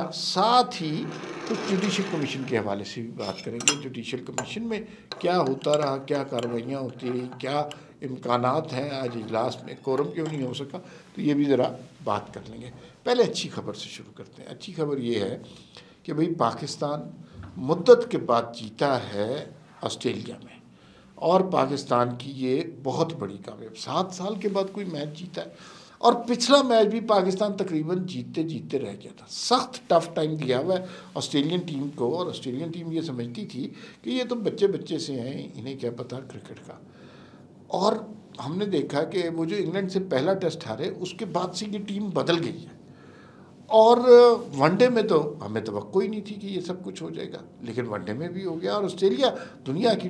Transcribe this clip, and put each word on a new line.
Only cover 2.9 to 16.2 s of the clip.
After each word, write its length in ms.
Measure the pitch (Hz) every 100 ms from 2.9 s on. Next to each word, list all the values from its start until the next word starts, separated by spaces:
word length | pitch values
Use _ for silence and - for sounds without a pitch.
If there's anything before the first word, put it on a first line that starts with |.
| 123
भी 60 | 113 -
बात 240 | 101 92
करेंगे। 300 | - 117 - 147
judicial 400 | 139 120 110 -
commission 420 | - 131 - 214
में 240 | 233 214 - - - -
क्या 160 | 175 180
होता 380 | 135 135 147
रहा, 220 | 151 147 135
क्या 240 | 139 143
कार्रवाइयाँ 560 | 135 127 120 120 123 139
होती 260 | 131 - 127
रहीं, 180 | 127 127 127
क्या 280 | 131 147 147 - - -
इम्कानात 720 | 135 127 123 123 123 151 156
हैं, 180 | 127 143
आज 240 | 135 127 117
इजलास 440 | 110 110 123 - -
में 100 | -
quorum 220 | 135 135 147
क्यों 200 | 170 156
नहीं 160 | 151
हो 120 | 127
सका, 240 | 123 139 185
तो 440 | - - - -
ये 120 | 147
भी 100 | 147
ज़रा 240 | 143 127 - - - -
बात 280 | 117 101 -
कर 160 | - 95
लेंगे। 220 | 113 123 - - - 240
पहले 180 | 247
अच्छी 240 | 214 - -
खबर 240 | - 110
से 160 | - -
शुरू 220 | - -
करते 280 | - - -
हैं। 60 | -
अच्छी 240 | 143 -
खबर 280 | 160 147 135
ये 180 | 117 110
है 220 | 95 - - - - - - - -
कि 60 |
भाई 140 | 147